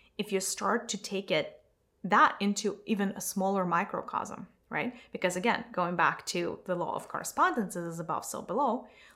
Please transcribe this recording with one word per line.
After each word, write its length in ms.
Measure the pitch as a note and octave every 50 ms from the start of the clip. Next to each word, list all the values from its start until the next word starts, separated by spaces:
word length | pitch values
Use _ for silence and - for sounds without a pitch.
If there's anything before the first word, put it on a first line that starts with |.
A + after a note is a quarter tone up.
| _ _ _ -
if 120 | G3+ -
you 80 | G3 F#3+
start 480 | F#3 - - - G#3 G3 G#3 A#3 A3+ -
to 80 | -
take 340 | G3 - - G3+ F#3+ G3 -
it, 280 | F#3 D3+ C#3+ - - - _ _ _ _ _ _ _ _ -
that 320 | F#3 G3 A#3+ D4+ C4+ - -
into 380 | G3+ G3+ G3+ - - G3+ - - -
even 240 | - A3+ G3 G3+ F#3+
a 100 | - G3
smaller 440 | - - - G3 F#3+ G3 G3 G3 F#3
microcosm, 800 | F3 E3+ E3+ G3+ - - - - - - - - - - - F#3+ - _ _ _ _
right? 240 | - D3+ - B3 B3 - - -
Because 240 | - - - F3+ F3
again, 300 | F#3 F3+ A#3+ G3 - - -
going 240 | - F#3 F3 E3+ F3+
back 300 | E3+ E3 D3+ E3 - -
to 320 | - - F3 E3+ - - - -
the 100 | - F3+
law 200 | F3 E3+ - -
of 120 | - -
correspondences, 800 | - - - - - - - D#4+ F#4 D#4+ B3+ G#3 F3 - F3 E3+
as 140 | E3+ E3 E3
above, 260 | E3 E3 D3+ - -
so 160 | - - -
below, 460 | - - F3 A#3+ C#4+ A#3+ G#3+ C4 - - - - - - -